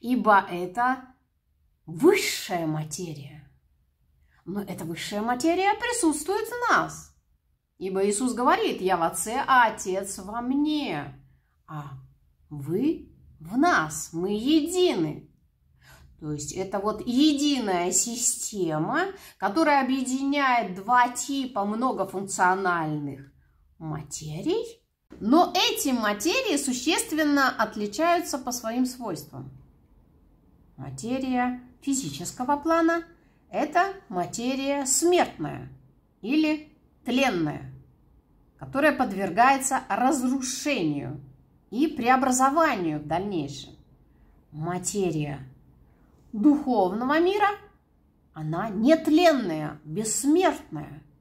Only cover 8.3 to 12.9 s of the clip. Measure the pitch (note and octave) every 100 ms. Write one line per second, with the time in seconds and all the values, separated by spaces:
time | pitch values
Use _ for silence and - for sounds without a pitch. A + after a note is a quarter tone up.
8.3 | G#3+ B3+ F#4 G4+ G3 F#3 F3+ E3 F3 G#3+
9.3 | A#3+ C#4 B3+ A3+ G#3+ G3 F#3 G3+ - F#3+
10.3 | A3+ B3 C4+ D4 D4+ C4 D#3 C#3 - -
11.3 | _ _ _ - D3+ C#3+ C3+ C3 _ _
12.3 | _ _ D3 C#3 F3+ C#4